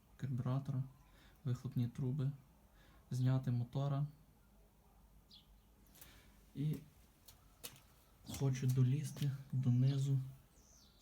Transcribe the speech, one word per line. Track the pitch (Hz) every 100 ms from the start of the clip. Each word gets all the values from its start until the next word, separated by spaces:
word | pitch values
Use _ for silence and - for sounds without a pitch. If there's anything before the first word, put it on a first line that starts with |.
| - -
карбюратора, | 143 127 127 135 135 131 131 - - - - -
вихлопні | 127 123 123 - 123
труби, | - 127 147 135 - - - - - - - -
зняти | 123 127 131 131
мотора. | 123 120 135 139 143 147 - - - - - - - - - - - - - - - - - - - - - - - -
І | 139 151 - - - - - - - - - - - - - - - - -
хочу | 135 127 131
долізти | 131 127 147 - - 143 - -
донизу | 131 123 123 135 139 139 135 131 - - - - - - -